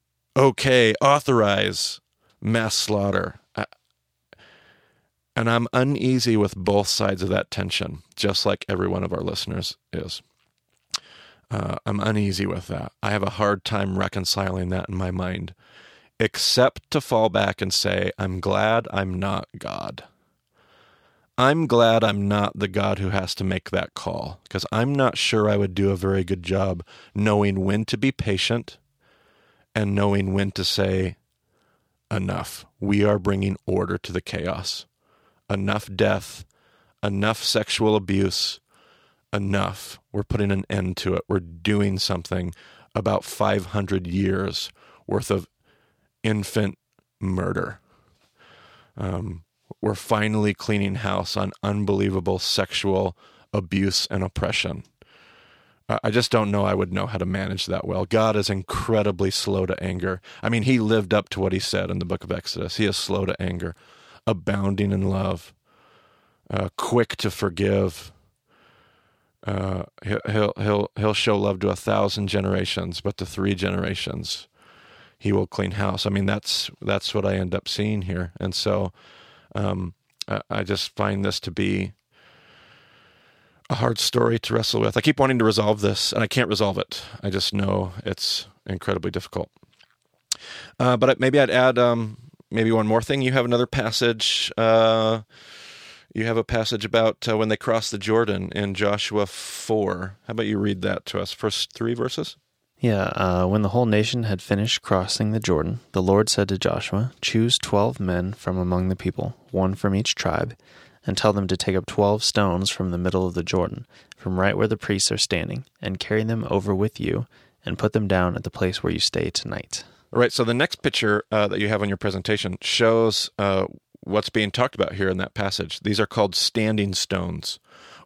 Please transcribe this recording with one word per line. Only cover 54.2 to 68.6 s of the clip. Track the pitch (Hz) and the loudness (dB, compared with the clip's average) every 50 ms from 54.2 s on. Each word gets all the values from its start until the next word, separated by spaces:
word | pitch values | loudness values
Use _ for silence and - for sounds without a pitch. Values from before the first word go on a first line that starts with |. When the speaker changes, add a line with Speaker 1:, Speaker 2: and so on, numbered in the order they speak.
| 92 | -4
Speaker 1:
oppression. | 95 - - - - - - - 90 - - - _ _ _ - _ _ _ - - - - - _ _ _ _ _ _ _ _ - | -4 -4 -4 -4 -2 -2 -2 -4 -4 -6 -8 -12 _ _ _ -20 _ _ _ -20 -20 -20 -20 -20 _ _ _ _ _ _ _ _ -2
I, | 110 107 - | -2 -2 0
I | 110 | 0
just | 107 120 117 - | 2 2 2 4
don't | - 113 107 101 | 2 2 2 2
know | 101 101 98 | 2 2 2
I | 98 98 | 2 2
would | 95 95 - 95 | 0 0 -2 -2
know | 98 98 | -4 -4
how | - 104 | -4 -4
to | 98 92 | -4 -2
manage | 92 92 98 95 95 98 95 - | -2 -2 -4 -4 -4 -6 -6 -4
that | - 92 92 - | -4 -4 -4 -4
well. | 90 90 92 92 | -4 -4 -4 -2
God | 90 117 113 110 110 107 | 0 2 4 4 4 4
is | 107 95 - | 2 0 0
incredibly | 101 95 92 - - - - - 110 107 101 104 95 90 98 95 | -2 -4 -4 -6 -6 -6 0 2 2 2 4 2 0 0 0 0
slow | - - - 104 98 95 92 | 0 -2 -2 0 0 0 0
to | 90 - - 90 | 0 -2 -4 -4
anger. | 95 92 92 90 95 92 92 - - - - | -4 -4 -2 -2 -4 -4 -6 -8 -16 -18 -6
I | - 113 | -2 0
mean, | 117 113 107 | 0 2 2
he | 127 131 120 | 4 4 4
lived | 107 107 113 110 101 87 107 | 4 4 2 2 4 2 2
up | 104 95 - | 2 2 0
to | - 98 | -4 -2
what | 95 92 | -2 0
he | 92 98 | 0 -2
said | - - - 98 92 90 | -2 -2 -2 -2 -2 -2
in | 92 95 | -4 -4
the | 90 | -2
book | 87 90 87 - | -4 -4 -6 -4
of | 90 | -6
Exodus. | 90 - - - - - 92 90 - | -6 -6 -6 -8 -8 -6 -6 -6 -2
He | - 107 | 0 0
is | 98 98 | 0 0
slow | - - - 95 98 95 | -2 -2 -2 -2 -2 0
to | 92 - - | -2 -2 -2
anger, | 95 92 90 87 90 85 87 - - - - - - - - - _ | -4 -4 -4 -4 -6 -8 -10 -12 -18 -20 -20 -20 -20 -20 -20 -6 _
abounding | 113 104 90 - - - - 196 196 196 190 101 98 98 | -2 -2 0 -2 -2 -2 0 0 0 0 0 0 0 0
in | 95 95 95 | 0 0 0
love, | - - 98 - 82 85 - - _ _ _ _ _ _ _ _ _ _ _ _ _ _ _ _ _ _ _ _ | -2 -2 -2 -2 -4 -6 -8 -16 _ _ _ _ _ _ _ _ _ _ _ _ _ _ _ _ _ _ _ _
uh, | 110 101 98 - - | -4 -2 -2 -4 -6
quick | - - - 120 120 113 - - | -6 -4 0 2 2 2 2 -2
to | - - 104 | -4 -4 -4
forgive. | - - 104 95 85 92 98 98 101 98 98 92 - - - - - _ _ _ _ _ _ _ _ _ | -2 -2 -4 -4 0 0 2 2 4 2 2 0 -2 -8 -16 -20 -20 _ _ _ _ _ _ _ _ _